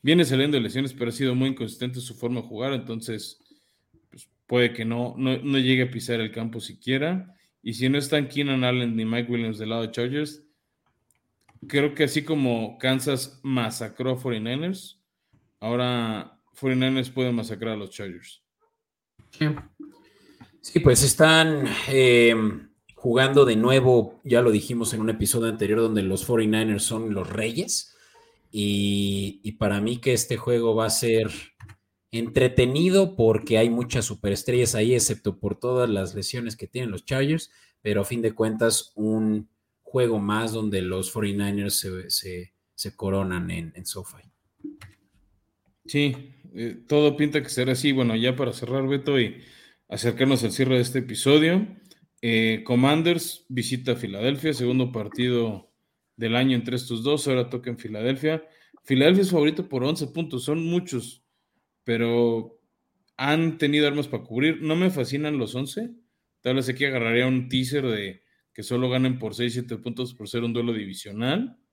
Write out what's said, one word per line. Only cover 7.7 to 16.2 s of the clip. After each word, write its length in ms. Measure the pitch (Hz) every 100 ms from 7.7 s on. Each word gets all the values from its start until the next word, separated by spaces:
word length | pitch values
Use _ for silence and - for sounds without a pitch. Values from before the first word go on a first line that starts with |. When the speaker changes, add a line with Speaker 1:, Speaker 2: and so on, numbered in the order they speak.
Speaker 1:
si 140 | 110 131
no 80 | 143
están 320 | 139 151 131
Keenan 360 | 135 143 131
Allen 320 | 127 127 120 113
ni 80 |
Mike 260 | 110 117 120
Williams 280 | 120 113 107
del 120 | 110
lado 120 | 113
de 100 | 113
Chargers, 500 | 117 120 143 151 - _ _ _ _ _ _ _ _ _ _ _ _ 143
creo 260 | 139 147
que 100 | 143
así 180 | 143 151
como 540 | 143 156 131 117 110 -
Kansas 600 | 131 131 135 135 - -
masacró 680 | 139 127 113 - 110 - 131
a 60 | 123
forty-niners, 840 | 131 113 110 131 170 190 - _ _ _ _ _ _ _
ahora 800 | 110 120 123 120 113 107